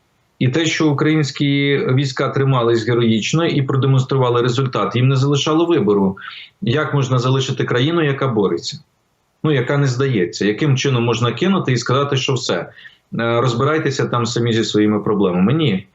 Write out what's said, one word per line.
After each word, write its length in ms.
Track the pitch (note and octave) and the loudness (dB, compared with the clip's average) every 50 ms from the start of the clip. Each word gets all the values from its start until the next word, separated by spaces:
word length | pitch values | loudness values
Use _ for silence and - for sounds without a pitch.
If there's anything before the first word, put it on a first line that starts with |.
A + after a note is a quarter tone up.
| _ _ _ _ _ _ _ - | _ _ _ _ _ _ _ -2
І 100 | - B2+ | -2 0
те, 180 | C3+ D#3+ E3 | 0 0 -2
що 240 | D#3 D#3+ - D#3+ D3+ | -2 0 0 0 0
українські 840 | C#3+ C3 D3+ D#3 D#3 D#3 D3 C3+ - - D3 C#3+ C#3 C#3 C#3+ C#3+ C#3+ | 2 2 2 2 2 2 0 -2 -2 -2 -2 0 0 0 0 0 0
війська 520 | C#3 - - B2+ C3 C#3+ C3+ - - C#3+ B2+ | 0 0 0 2 0 0 0 -2 -4 -4 -2
тримались 580 | - C#3+ C3+ C3+ C3+ B2 A#2 A#2 A#2 A2+ G#2+ | -2 0 0 2 2 2 2 2 2 2 2
героїчно 600 | A#2 A#2+ A#2 A#2 A2 A2 G#2+ G2+ - - D#3+ E3+ | 0 0 2 2 2 2 0 0 0 0 0 0
і 160 | - - C#3+ C3 | 0 0 0 -2
продемонстрували 800 | - C3+ C3 B2+ C3+ C3+ C3 C3 - C#3 C3+ B2+ A#2+ A#2+ A#2+ A#2+ | 0 0 0 2 2 2 2 2 0 0 0 2 2 2 2 0
результат, 540 | B2 A2 C3 C3+ C3 - A2+ G2 F#2+ - | 0 0 -2 -2 -2 -2 -2 -2 -2 0
їм 120 | A#2+ B2+ C3 | 0 2 2
не 80 | C#3 | 2
залишало 500 | C3 C3+ C#3+ D3 C#3 - D#3+ D#3 D#3+ E3+ | 2 2 0 0 0 0 0 0 2 2
вибору. 500 | E3+ E3+ C3+ G#2 G2+ G#2 G2 G2 F#2+ F#2+ - - - - - - - _ - - | 2 2 2 2 2 2 2 2 0 -2 -4 -12 -18 -18 -18 -20 -20 _ -8 -4
Як 320 | A#2+ A#2+ D3+ D#3 - - | -2 -2 -2 -2 -2 0
можна 240 | C#3+ C3 B2 C3 B2 | -2 0 0 0 0
залишити 460 | A#2 C3 C3 C3+ C3 - - - A#2+ | 0 0 0 0 0 -2 -4 -4 -2
країну, 400 | - A#2+ B2 C3 D#3 E3+ E3+ D#3 | -2 0 0 0 0 0 0 0
яка 240 | C#3+ C#3 C3+ C#3 C3 | 0 0 -2 -2 -2
бореться? 500 | A2+ G#2+ G2 F2 E2+ E2+ - - - - - _ _ _ _ _ _ _ _ _ _ _ - | 0 0 0 0 0 -4 -6 -8 -12 -12 -16 _ _ _ _ _ _ _ _ _ _ _ -2
Ну, 100 | D#3 D3 | 0 0
яка 260 | C3 A#2+ - D3 C#3+ | 0 0 0 0 0
не 80 | C#3+ | 0
здається. 600 | C3+ A#2+ B2 C#3 C3+ B2 G2 F2 - - - G2 | 0 0 0 0 0 0 0 0 -2 -2 -2 -2
Яким 300 | G2+ G#2+ G#2+ D3+ D3+ C3+ | 0 0 0 2 0 2
чином 280 | C3 - C#3+ C3 A#2+ A#2 | 2 2 0 0 0 0
можна 280 | A#2+ A2+ A2+ A#2+ A#2+ A#2 | 0 0 0 0 -2 -2
кинути 400 | - F#3 F#3+ G3 F3 - C#3 B2+ | 0 0 0 0 0 0 0 -2
і 40 | |
сказати, 400 | A#2+ - - B2 C#3 C#3+ C3+ C#3+ | -2 0 0 0 0 0 0 -2
що 180 | C3 C3 - C3 | -2 -2 -2 -4
все, 200 | A#2 - - G2+ | -4 -2 -4 -4
е, 840 | E2+ - - - - - - _ _ _ _ - - A#2 A#2 A#2 A#2+ | -4 -4 -8 -14 -20 -20 -20 _ _ _ _ -6 -4 -2 0 0 0
розбирайтеся 680 | A#2+ B2 A#2 A#2 C3+ C#3+ D#3 D#3 C#3 C#3 C3 - A#2+ | 0 0 0 0 0 0 0 0 -2 -2 -2 -2 -2
там 200 | G#2 C3 A#2+ A#2 | -2 0 -2 -2
самі 260 | A2 - A#2+ A#2 A#2+ A2 | -2 -2 -2 0 0 0
зі 120 | A2+ G#2+ | 0 0
своїми 360 | - - G#2+ G#2+ G#2+ G#2+ G#2 | 0 2 2 2 2 2 0
проблемами? 520 | - A2 G#2+ G2 G2 F#2 F2 F2+ F#2 A2 C#3 | 0 0 0 0 0 0 2 2 2 2 2
Ні. 340 | E3 D#3 B2 F#2+ F#2+ - _ | 2 2 0 0 -2 -4 _